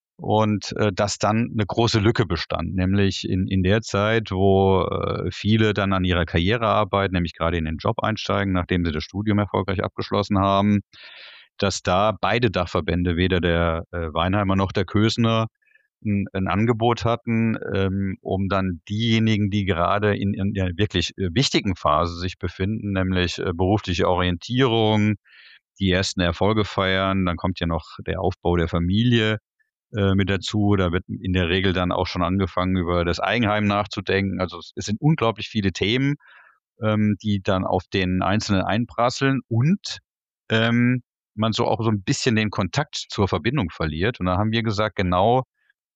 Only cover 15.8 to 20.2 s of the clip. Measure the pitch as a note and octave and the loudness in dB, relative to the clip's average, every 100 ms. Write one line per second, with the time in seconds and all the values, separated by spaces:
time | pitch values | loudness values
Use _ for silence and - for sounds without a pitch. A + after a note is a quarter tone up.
15.8 | _ _ G#2+ G2+ F#2+ F#2+ F#2 F#2 A#2 A2+ | _ _ -4 -2 -2 -4 -2 0 0 2
16.8 | A#2 A#2 A#2 A#2 - A2+ A2+ G#2+ - G2 | 0 0 -2 -2 -2 0 0 -2 -4 -2
17.8 | F#2+ G2 G2 - - F#2+ F#2+ G2 F#2+ E2+ | 0 -2 -4 -6 -4 -2 0 0 -2 -4
18.8 | - G#2 A#2 A2+ A2 G#2 G#2 G#2 F#2+ E2 | -6 -2 2 2 2 2 0 0 0 0
19.8 | F2 G2+ G#2 G2+ | 0 2 0 0